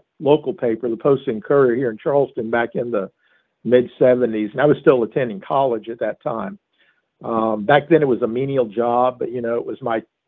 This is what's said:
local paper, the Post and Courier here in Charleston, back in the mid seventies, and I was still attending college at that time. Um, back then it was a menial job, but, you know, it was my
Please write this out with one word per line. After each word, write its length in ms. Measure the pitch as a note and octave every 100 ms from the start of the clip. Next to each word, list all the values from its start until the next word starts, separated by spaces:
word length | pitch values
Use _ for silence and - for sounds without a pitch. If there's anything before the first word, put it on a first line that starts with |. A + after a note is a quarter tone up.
| _ -
local 340 | C#3+ D3+ C3+
paper, 360 | - A#2+ A2+ A#2+
the 80 | A2+
Post 300 | D3 C3 C3+
and 160 | A2
Courier 320 | - C#3+ B2+ A#2
here 160 | B2+
in 60 | A2
Charleston, 520 | D#3+ C#3+ C3+ C3+ A2+
back 200 | A#2 A#2 E3
in 160 | A#2+
the 200 | A2 F#2+ _ _ _ _ _
mid 280 | A2+ B2 B2 -
seventies, 520 | C3 B2 A#2 A2 G#2
and 100 | A#2
I 40 | D3+
was 120 | -
still 240 | E3 C3
attending 360 | G#2+ D3+ A#2+ F#2+
college 500 | - C#3+ C3+ A2+ A2+
at 100 | A#2+
that 220 | G#2+ -
time. 360 | D3 A2+ G2+ - _ _ _ _ _ _
Um, 420 | A#2+ A2+ A2+ G#2+ G2+
back 240 | C#3+ C#3+
then 120 | F3
it 60 | C#3
was 140 | A2
a 60 | A2+
menial 380 | A#2+ C#3 C3+ A2
job, 540 | G#2 A#2+ A#2+ B2+ B2
but, 120 | B2
you 100 | B2
know, 140 | A#2 A#2+
it 100 | A#2
was 160 | A2
my 220 | B2 A2+ - _